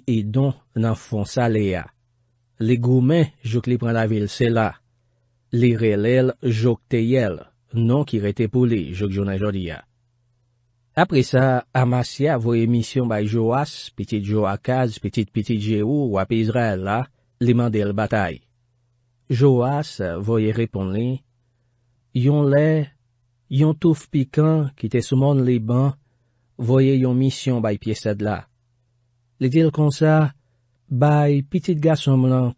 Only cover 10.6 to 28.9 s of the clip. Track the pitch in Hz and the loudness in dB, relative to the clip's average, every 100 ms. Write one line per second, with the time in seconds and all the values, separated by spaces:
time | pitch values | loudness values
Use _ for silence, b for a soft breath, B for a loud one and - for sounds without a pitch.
10.6 | _ _ _ - 180 147 123 127 131 127 | _ _ _ -2 0 2 2 2 2 0
11.6 | - 131 123 123 123 - 143 135 113 117 | -2 -2 0 0 -2 -2 -2 0 0 0
12.6 | 113 120 113 131 120 107 107 113 113 127 | 2 0 0 -4 -2 -2 -2 0 0 0
13.6 | 147 - - - 98 110 101 107 98 101 | -4 -10 -18 -12 -6 -6 -2 0 0 -2
14.6 | - 127 127 107 101 120 101 113 104 113 | -2 -2 -2 -4 -6 -4 -4 -4 -4 -2
15.6 | 104 110 107 147 135 98 95 113 110 123 | 0 0 0 0 0 -2 0 0 0 0
16.6 | 117 92 95 110 131 _ _ _ 120 123 | -2 -2 -4 -4 -6 _ _ _ 0 2
17.6 | 120 107 101 101 104 110 90 78 _ _ | 2 0 -2 -2 -2 -2 -2 -6 _ _
18.6 | _ _ _ _ _ _ _ 120 139 123 | _ _ _ _ _ _ _ 2 4 4
19.6 | 123 143 156 - 92 85 101 113 107 107 | 0 -2 -6 -8 -6 -4 -2 0 0 -2
20.6 | 117 98 95 101 120 131 - _ _ _ | -4 -4 -4 -4 -4 -6 -12 _ _ _
21.6 | _ _ _ _ _ 127 127 147 143 139 | _ _ _ _ _ 0 2 2 4 2
22.6 | 156 156 143 _ _ _ _ _ _ 131 | 2 0 -4 _ _ _ _ _ _ 0
23.6 | 156 156 170 151 - 151 131 - 156 160 | 2 2 2 0 -2 -4 -2 2 2 2
24.6 | 139 - 113 123 - 131 139 143 127 123 | -2 -4 -4 -2 0 0 2 2 2 0
25.6 | 110 123 139 139 _ _ _ _ _ - | 0 0 0 -2 _ _ _ _ _ -8
26.6 | 117 131 135 135 127 123 135 - - 123 | 0 4 4 2 2 2 0 0 -2 -2
27.6 | 110 104 110 107 110 104 104 101 - _ | -2 -4 -4 -4 -4 -2 -4 -4 -10 _
28.6 | _ _ _ | _ _ _